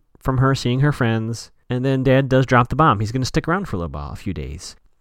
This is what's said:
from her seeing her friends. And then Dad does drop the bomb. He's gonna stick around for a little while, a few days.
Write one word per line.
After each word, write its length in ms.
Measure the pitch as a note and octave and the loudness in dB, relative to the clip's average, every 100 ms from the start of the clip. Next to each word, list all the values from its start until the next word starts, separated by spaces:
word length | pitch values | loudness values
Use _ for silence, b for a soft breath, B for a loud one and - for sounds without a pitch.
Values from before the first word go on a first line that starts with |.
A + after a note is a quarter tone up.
| _ _ | _ _
from 200 | - C3 | -4 2
her 160 | C3+ C3+ | 2 2
seeing 240 | B2 C3 | 0 0
her 120 | D3 | 0
friends. 600 | C#3 A#2 A2+ A2+ A2+ - _ - | 2 0 0 -2 -8 -12 _ -8
And 160 | B2 C3+ | -4 0
then 180 | C3 | 0
Dad 260 | C3 C3 C3+ | 2 2 4
does 180 | C3 B2+ | 2 4
drop 220 | B2 - | 4 4
the 60 | C#3 | 4
bomb. 240 | D#3 B2 | 4 4
He's 120 | G#2+ | 0
gonna 140 | C3 B2+ | -2 -2
stick 220 | D#3+ D#3+ | -2 -2
around 180 | F#3 F#3+ | -2 -4
for 80 | F2+ | -6
a 40 | |
little 120 | E2 | -6
while, 200 | D2 C#2+ | -8 -10
a 40 | - | -10
few 180 | - | -8
days. 420 | D#2+ C2+ D#2+ - - _ - | -8 -10 -12 -16 -20 _ -10